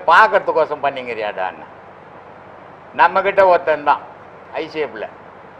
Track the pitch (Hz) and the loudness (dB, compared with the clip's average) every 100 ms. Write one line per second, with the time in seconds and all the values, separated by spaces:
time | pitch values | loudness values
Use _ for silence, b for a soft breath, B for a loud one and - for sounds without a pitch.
0 | - 180 220 196 175 160 147 147 139 131 | 4 6 6 2 0 -2 -2 -2 -4 -4
1 | 123 110 104 95 92 78 76 - - - | -8 -6 -6 -6 -8 -10 -20 -20 -20 -20
2 | - - - - - - - - - 127 | -20 -20 -20 -20 -20 -20 -20 -20 -12 0
3 | 170 190 190 196 190 170 160 147 147 127 | 2 2 0 4 4 4 0 -2 0 -2
4 | - - - - - 139 156 156 135 107 | -4 -20 -20 -20 -14 -12 -10 -6 -8 -8
5 | 92 - - - - | -14 -14 -20 -20 -20